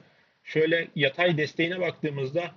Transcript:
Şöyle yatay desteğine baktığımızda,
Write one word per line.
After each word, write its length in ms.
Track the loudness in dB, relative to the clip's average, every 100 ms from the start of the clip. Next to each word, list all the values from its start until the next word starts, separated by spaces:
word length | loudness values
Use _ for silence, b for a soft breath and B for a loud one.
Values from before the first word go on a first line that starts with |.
| b b b b
Şöyle 440 | -4 2 2 2 -2 0
yatay 400 | 0 2 2 2
desteğine 440 | 0 -2 -2 -2
baktığımızda, 760 | -4 -4 -6 -4 -4 -4 -6